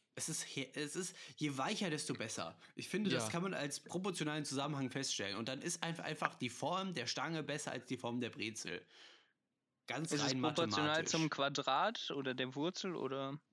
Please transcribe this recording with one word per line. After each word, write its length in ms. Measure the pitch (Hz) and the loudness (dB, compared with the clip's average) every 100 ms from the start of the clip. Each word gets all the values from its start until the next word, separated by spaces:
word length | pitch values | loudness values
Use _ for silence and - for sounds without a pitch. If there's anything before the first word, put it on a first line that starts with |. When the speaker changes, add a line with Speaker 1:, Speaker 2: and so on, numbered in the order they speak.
| _ | _
Speaker 1:
Es 160 | - - | -6 -4
ist 140 | 160 | -4
he-, 260 | - - 131 | -4 -4 -6
es 220 | - 147 165 | -4 -4 -2
ist, 200 | 180 - - - | -6 -6 -14 -2
je 220 | 151 135 | -2 0
weicher, 320 | 139 220 196 | 0 0 0
desto 240 | 151 - | 0 0
besser. 420 | 120 110 - 82 - - - | -2 -2 -2 -4 -6 -14 -10
Ich 120 | - | -2
finde, 220 | 185 208 | 0 4
das 160 | 127 110 | 4 2
Speaker 2:
Ja. 40 | |
Speaker 1:
kann 120 | 170 | 0
man 100 | 190 | 0
als 280 | 165 143 - | 0 -2 -4
proportionalen 640 | - 170 196 170 151 151 147 | -4 -2 0 0 0 0 0
Zusammenhang 440 | 135 143 143 131 | 0 0 0 0
feststellen. 460 | 139 131 - 98 101 | 0 0 0 0 0
Und 120 | 117 | -2
dann 120 | 131 | -2
ist 220 | 175 165 | -2 -2
einf-, 160 | 165 165 | -2 -2
einfach 360 | 160 156 160 - | -4 2 2 2
die 140 | 127 | -4
Form 440 | - 139 180 190 | -2 0 0 0
der 140 | 160 117 | -2 -2
Stange 360 | - 139 165 | 0 0 0
besser 280 | 139 147 139 | -2 -2 -2
als 160 | 127 - | -4 -4
die 100 | 131 | -2
Form 240 | 117 123 | 0 0
der 80 | 117 | -2
Brezel. 560 | - 107 110 85 87 - - - - _ _ _ _ _ _ - | -2 -4 -4 -4 -6 -8 -18 -20 -20 _ _ _ _ _ _ -6
Ganz 260 | 123 160 | -2 2
Speaker 3:
Ist 80 | 147 | 2
es 80 | 117 | 4
Speaker 1:
rein 100 | 131 | 4
Speaker 3:
proportional 460 | 127 143 165 - 151 | 4 4 2 4 4
Speaker 1:
mathematisch. 240 | 156 160 | 4 4
Speaker 3:
zum 180 | 165 160 | 4 4
Quadrat 840 | - 139 143 135 135 190 233 - | 4 2 2 2 4 4 0 -2
oder 220 | 139 135 | -2 0
der 220 | 127 127 131 | 0 0 0
Wurzel 400 | 156 185 196 170 | 0 0 -2 0
oder? 420 | 131 135 135 143 _ | -2 -2 -2 -4 _